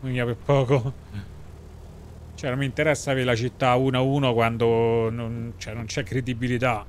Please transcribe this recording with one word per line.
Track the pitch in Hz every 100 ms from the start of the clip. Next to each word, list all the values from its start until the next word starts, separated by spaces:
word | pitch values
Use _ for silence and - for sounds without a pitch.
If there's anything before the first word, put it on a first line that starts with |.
Non | 131
gli | 127
per | 120 117
poco. | - 143 123 139 113 - - - - - - - - - - - - - - -
Cioè, | 143
non | 127
mi | 139
interessa | 120 156 143 -
avere | 131 123
la | 117
città | 123 - 131 127
uno | 131 127
a |
uno | 131 139 135
quando | 117 113 117 117 117 117 117 113
non, | 117 117 117 117 110
cioè, | - 110
non | 113
c'è | -
credibilità. | 135 131 123 117 120 123 127 110